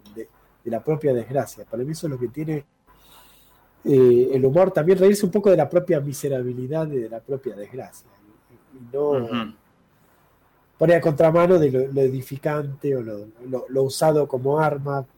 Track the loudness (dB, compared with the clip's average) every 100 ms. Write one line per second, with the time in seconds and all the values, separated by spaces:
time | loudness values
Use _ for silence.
0 | -20 -18 -18 _ _ _ -8 -6 -4 -2
1 | 0 -2 -2 -6 -6 -12 -12 -8 -8 -8
2 | -8 -6 -8 -8 -8 -8 -10 _ _ _
3 | _ -20 _ _ _ _ _ _ 2 6
4 | 6 6 4 2 2 4 2 2 2 4
5 | 4 4 0 0 2 2 2 0 0 -2
6 | -2 -6 -4 -4 -4 -8 -6 -6 -4 -6
7 | -8 -12 -10 -8 -8 -12 -14 -14 -16 -20
8 | _ _ _ _ _ _ _ -20 -10 -4
9 | 0 0 -2 -8 -10 -14 _ _ _ _
10 | _ _ _ _ _ _ _ 0 4 4
11 | 2 2 4 4 4 4 4 2 -2 0
12 | 0 0 -8 -8 -4 -4 -6 -8 -4 -4
13 | -6 -12 -14 -18 -10 -10 -4 -2 -2 0
14 | 2 2 0 -2 -2 0 0 -2 -6 -6
15 | -8